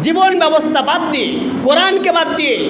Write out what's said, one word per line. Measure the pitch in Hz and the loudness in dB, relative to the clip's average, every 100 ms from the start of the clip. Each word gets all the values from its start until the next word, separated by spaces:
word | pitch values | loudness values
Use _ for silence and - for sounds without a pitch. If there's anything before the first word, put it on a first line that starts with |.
জীবন | - 339 381 370 | -2 2 2 2
ব্যবস্থা | 320 311 311 311 302 | 2 2 0 -2 0
বাদ | 339 330 | -2 -2
দিয়ে, | 294 240 254 - - 254 | -4 -4 -4 -4 -2 0
কোরআনকে | 302 381 381 370 339 | 2 2 0 0 0
বাদ | 320 320 | 0 -2
দিয়ে | 294 214 - | -2 -2 -2